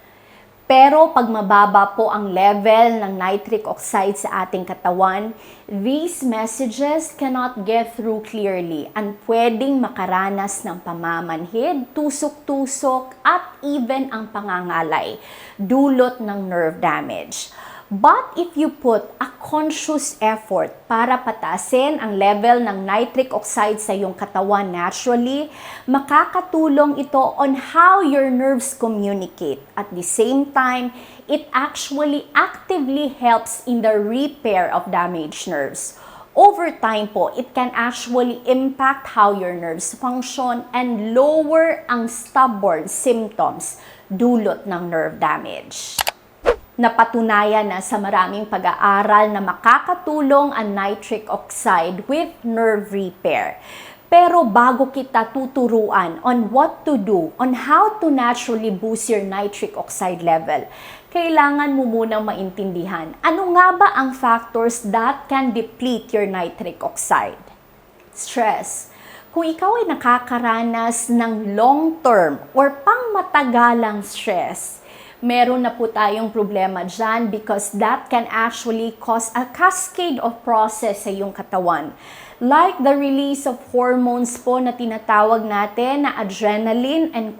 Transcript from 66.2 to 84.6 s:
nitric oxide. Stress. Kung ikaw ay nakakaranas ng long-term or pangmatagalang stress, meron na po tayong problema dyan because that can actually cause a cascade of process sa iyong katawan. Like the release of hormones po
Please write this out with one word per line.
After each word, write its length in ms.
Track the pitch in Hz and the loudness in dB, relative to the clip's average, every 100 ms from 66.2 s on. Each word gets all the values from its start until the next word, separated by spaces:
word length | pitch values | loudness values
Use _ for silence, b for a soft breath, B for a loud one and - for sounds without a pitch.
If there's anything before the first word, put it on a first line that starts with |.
| 202 | 0
nitric 480 | 185 175 - 180 170 | -2 -6 -6 -12 -8
oxide. 640 | - - - 156 101 - - - _ _ _ _ - | -8 -6 0 0 0 -8 -20 -20 _ _ _ _ -20
Stress. 800 | - - 254 220 175 - - - B B B B | -16 -8 -2 0 -2 -6 -12 -14 B B B B
Kung 160 | 330 330 | -4 -2
ikaw 320 | 320 381 480 | -2 0 0
ay 80 | 392 | 0
nakakaranas 1200 | 277 247 247 247 240 233 226 233 233 226 233 - | -2 2 0 0 -4 -2 -2 -2 -2 -2 -4 0
ng 480 | 240 226 214 208 202 | 0 0 -2 -2 2
long-term 800 | 240 294 320 320 254 214 160 139 - | 4 4 2 2 4 6 4 0 -4
or 160 | 262 277 277 392 | 2 2 2 2
pangmatagalang 1200 | 480 480 403 370 294 262 240 240 233 220 208 202 | 2 2 -2 2 0 2 2 4 2 0 -4 -10
stress, 720 | - - 180 131 175 - - B B B B | -8 -4 -2 -4 -8 -12 -16 B B B B
meron 480 | 240 247 247 254 247 | 0 4 4 2 0
na 80 | |
po 160 | 240 226 | -2 -2
tayong 400 | 214 208 214 226 | 0 0 0 -4
problema 560 | 220 202 202 190 185 180 | -2 -2 0 -2 -2 -8
dyan 400 | 190 226 226 226 | -4 -2 0 -2
because 480 | 208 - 196 - | -4 -4 -4 -4
that 320 | 202 220 262 - | -2 0 0 -2
can 160 | 240 226 | -4 -2
actually 640 | 220 233 - 240 226 226 226 | -2 -2 -4 -4 -2 -4 -6
cause 320 | - 226 233 | -2 -2 -2
a 80 | 247 254 | -6 -6
cascade 640 | - 370 381 - - 349 262 | 2 2 2 -8 -4 -4 -2
of 80 | 233 233 - | -4 -6 0
process 560 | 220 214 - 226 202 | 2 0 -2 -4 -4
sa 80 | 208 | -6
iyong 240 | 196 196 | -6 -6
katawan. 560 | - - 185 175 160 160 - B B B B | -10 -6 -2 0 0 -4 -14 B B B B
Like 400 | 240 294 359 349 | 2 4 4 2
the 160 | 269 | 2
release 480 | 285 285 269 277 277 | 2 2 0 0 -2
of 160 | 277 240 - | -4 -6 -2
hormones 640 | 247 247 254 247 240 240 - | 0 2 2 2 0 -4 -4
po 240 | - 254 | -2 0